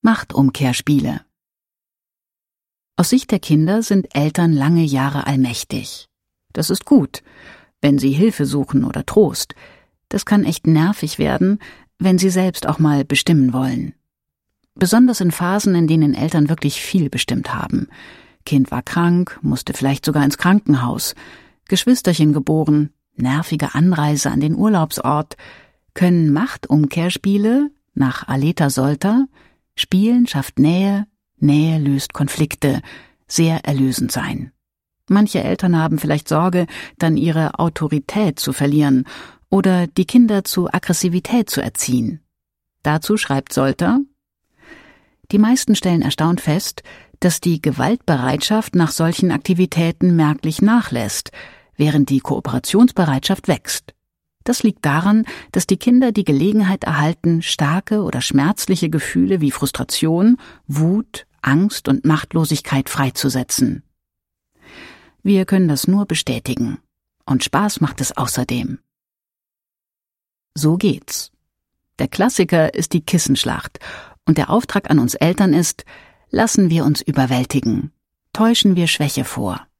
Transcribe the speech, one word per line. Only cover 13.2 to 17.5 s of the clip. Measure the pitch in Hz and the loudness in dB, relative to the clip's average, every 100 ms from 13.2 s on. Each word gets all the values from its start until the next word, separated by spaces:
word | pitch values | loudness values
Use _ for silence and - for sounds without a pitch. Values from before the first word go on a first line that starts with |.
| - 160 127 | 2 2 2
wollen. | 127 131 127 - - _ _ _ _ _ _ _ - | 0 -2 -4 -8 -12 _ _ _ _ _ _ _ -2
Besonders | 180 226 247 233 | 2 4 4 4
in | 175 | -2
Phasen, | - 180 202 202 175 | 0 -2 0 2 2
in | 160 | 4
denen | 160 147 | 4 2
Eltern | - 151 165 147 | 0 0 0 0
wirklich | 160 147 - | 0 -2 -6
viel | - 190 143 | -2 -2 -2
bestimmt | 127 - - - | -4 -4 -4 -6